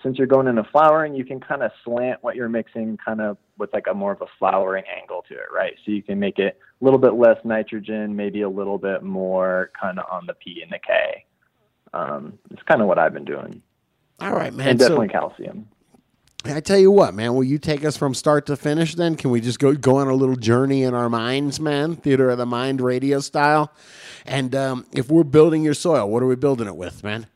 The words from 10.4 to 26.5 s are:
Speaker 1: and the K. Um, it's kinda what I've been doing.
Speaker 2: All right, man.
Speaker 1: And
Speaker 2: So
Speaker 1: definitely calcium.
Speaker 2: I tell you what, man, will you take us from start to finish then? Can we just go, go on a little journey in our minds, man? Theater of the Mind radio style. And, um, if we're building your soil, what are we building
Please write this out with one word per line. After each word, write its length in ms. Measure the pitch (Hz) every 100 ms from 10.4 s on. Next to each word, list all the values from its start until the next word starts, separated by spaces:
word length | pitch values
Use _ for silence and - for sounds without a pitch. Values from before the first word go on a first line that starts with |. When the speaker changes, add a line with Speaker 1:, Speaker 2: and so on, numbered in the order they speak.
| - 85
Speaker 1:
and 100 | 82
the 60 | 98
K. 480 | - - - - _ _ _ _ _ _ _
Um, 460 | - 69 71 76 - -
it's 120 | -
kinda 240 | - 214 104
what 120 | 85
I've 140 | 80
been 140 | 73 71
doing. 340 | 71 - - _ _ _ _ _ -
Speaker 2:
All 140 | 185
right, 220 | 214 127
man. 140 | 117 135
Speaker 1:
And 120 | 123
Speaker 2:
So 80 | 127
Speaker 1:
definitely 200 | 147 104
calcium. 580 | 90 - - - - - _ _ _ _ _ _ -
Speaker 2:
I 160 | - 147
tell 180 | 151 196
you 120 | 190
what, 220 | 202 139
man, 220 | 95 117
will 100 | 123
you 140 | 131 147
take 260 | 147 147
us 120 | 151 -
from 160 | 147
start 320 | 127 - 147 143
to 100 | 143
finish 380 | 147 151 160
then? 200 | 170 170 160
Can 140 | 139
we 100 | 120
just 160 | 117 117
go, 160 | 139
go 220 | 143 131 135
on 120 | 135
a 60 |
little 220 | 131 131 127
journey 460 | 110 120 135 135
in 120 | 127
our 160 | 123 120
minds, 500 | 117 117 135 143 135
man? 360 | 151 143 151 170
Theater 340 | 147 135 127
of 80 | 123
the 80 | 123
Mind 340 | 120 131 135
radio 400 | 127 123 135 139
style. 520 | 139 151 147 151 151 _ - - - -
And, 300 | - 135 127
um, 320 | 135 135 127 -
if 180 | 135 131
we're 120 | 160
building 380 | 156 143 160 156
your 120 | 156
soil, 340 | 147 180 147 101
what 140 | 113
are 40 | 127
we 100 | 123
building 300 | 143